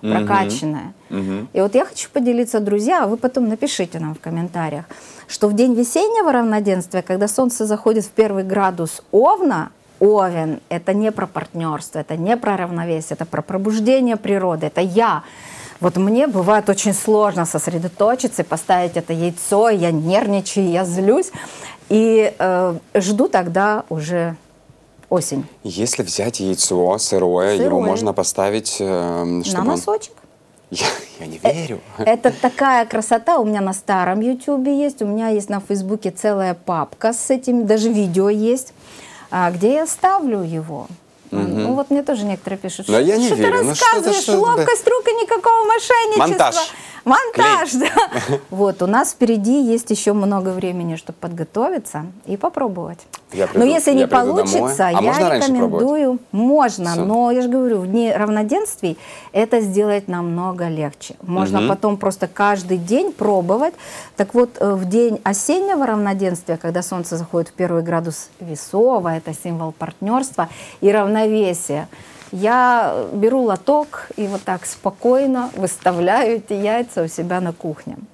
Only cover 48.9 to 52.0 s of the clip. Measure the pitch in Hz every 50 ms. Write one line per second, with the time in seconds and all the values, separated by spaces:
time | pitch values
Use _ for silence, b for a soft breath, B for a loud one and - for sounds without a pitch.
48.9 | 208 240 294 - - _ 254 220 233 214 196 220 254 294 277 233 226 233 233 -
49.9 | 214 202 - 214 208 208 196 202 202 196 185 190 185 185 185 185 180 180 170 170
50.9 | 160 165 - - 165 _ - 170 170 170 160 160 - 202 233 320 381 302 - -
51.9 | - 151